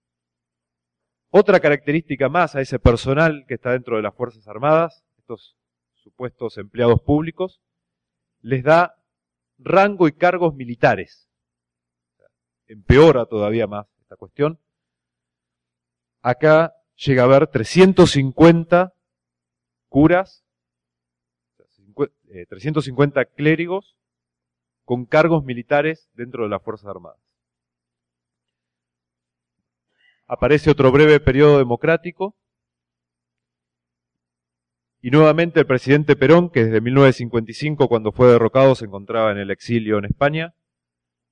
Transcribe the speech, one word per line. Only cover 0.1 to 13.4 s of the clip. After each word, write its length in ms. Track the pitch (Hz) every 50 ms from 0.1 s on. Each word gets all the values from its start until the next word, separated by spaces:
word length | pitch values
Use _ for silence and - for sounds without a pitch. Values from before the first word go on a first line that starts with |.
| _ _ _ _ _ _ _ _ _ _ _ _ _ _ _ _ _ _ _ _ _ _ _ _
otra 300 | - 190 208 - 190 175
característica 680 | - 151 147 139 _ 147 147 165 160 - 143 127 139 131
más 260 | 143 180 170 151 -
a 60 | 139
ese 160 | 135 - 135
personal 680 | 120 - 127 117 113 - 131 135 147 165 160 151 143 -
que 80 | - 127
está 160 | 110 - 123
dentro 240 | 123 127 123 123 117
de 80 | 110 107
las 100 | 104 -
Fuerzas 340 | - 123 120 113 110 104
Armadas, 560 | 107 101 110 127 151 156 160 165 160 _ _ _ _ _
estos 400 | _ _ - 120 - _ _ _ _ _ _ _ _ _ _ _
supuestos 640 | _ _ 104 _ - 127 120 - - 120 110 - 107
empleados 420 | 98 104 - 117 120 120 120 -
públicos, 580 | - - 143 151 160 165 - - 185 190 _ _ _ _ _ _ _ _ _ _ _ _ _ _ _ _ _ _
les 220 | - 117 131 127 123
da 320 | 143 160 170 175 170 _ _ _ _ _ _ _ _ _ _ _ _ _
rango 500 | _ 131 - 170 185 196 208 202 180 180
y 40 | 151
cargos 420 | 143 _ 180 175 180 175 175 165 147
militares. 760 | 135 131 120 120 - - 135 110 95 85 - _ _ _ _ _ _ _ _ _ _ _ _ _ _ _ _ _ _ _ _ _ _ _ _ _ _ _ _ _ _ _
Empeora 580 | _ 110 107 95 - 123 135 160 165 135 123 113
todavía 400 | - 113 107